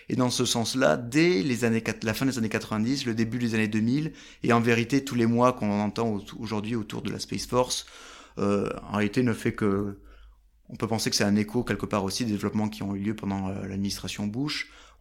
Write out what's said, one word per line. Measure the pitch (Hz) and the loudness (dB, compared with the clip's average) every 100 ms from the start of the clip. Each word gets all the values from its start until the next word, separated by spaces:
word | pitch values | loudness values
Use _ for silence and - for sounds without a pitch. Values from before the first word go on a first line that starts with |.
| - | -4
Et | 120 | 0
dans | 123 | 2
ce | - | 2
sens-là, | 120 120 110 131 143 151 | 0 0 -2 2 4 4
dès | 120 139 170 185 | 2 4 4 4
les | 165 117 | 2 0
années | 117 113 | 2 2
quat-, | 113 107 | 0 -2
la | 110 | -2
fin | 107 135 | 0 0
des | 120 | 0
années | 110 | 0
quatre-vingt-dix, | 113 - 107 113 139 123 | -2 -2 -2 0 0 -2
le | |
début | 113 113 123 | 0 0 0
des | 120 | 0
années | 110 110 | 2 2
deux | 110 | 2
mille, | 110 139 160 - - - | 2 2 -2 -8 -18 -4
et | 127 | 4
en | 117 | 4
vérité | 117 117 117 139 | 6 4 4 2
tous | 135 | 2
les | 120 113 | 2 4
mois | 117 123 | 6 4
qu'on | 127 104 104 | 4 0 0
entend | 104 107 117 | 0 -2 -2
au-, | 104 107 - | -2 -6 -10
aujourd'hui | 104 107 104 | -6 -4 -4
autour | 120 101 113 | -4 -4 -6
de | 107 | -6
la | 110 | -6
Space | - 110 - | -6 -8 0
Force, | 123 127 - - - - - - - | 0 2 -2 -8 -16 -20 -20 -14 -2
euh, | 101 101 - - | 0 2 0 -4
en | - 101 | -4 -2
réalité | 104 127 | 0 2
ne | 123 | 2
fait | 107 117 | 0 -2
que, | 113 107 98 101 101 - - - - _ _ - | 0 2 2 -2 -8 -16 -20 -20 -20 _ _ -18
on | |
peut | - 110 | -6 -2
penser | 110 127 | -2 0
que | |
c'est | - | 0
un | 104 104 | 4 2
écho | 104 123 | 2 -2
quelque | 113 101 92 | -2 -2 -2
part | 104 | -2
aussi | 95 - | -2 -2
des | 120 | -2
développements | 101 104 107 107 | -2 0 0 -2
qui | 107 | -4
ont | 101 101 | -6 -4
eu | |
lieu | 101 | -4
pendant, | 107 101 98 95 | -4 -4 -4 -4
euh, | 98 98 | -6 -6
l'administration | 98 98 - 92 - 104 | -4 -4 -4 -8 -6 -6
Bush, | 113 151 143 - - - - | -4 -4 -6 -10 -16 -20 -8